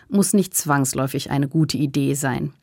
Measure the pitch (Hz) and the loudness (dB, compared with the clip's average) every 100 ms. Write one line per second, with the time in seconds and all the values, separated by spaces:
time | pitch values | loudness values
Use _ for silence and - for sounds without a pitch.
0 | - 202 196 202 185 - 151 143 131 139 | -2 0 2 2 0 -2 0 0 0 0
1 | 131 139 - 139 139 160 156 117 143 143 | -2 -4 -4 -2 0 0 0 0 -2 0
2 | 139 139 135 131 147 - | 0 0 -2 -2 -6 -10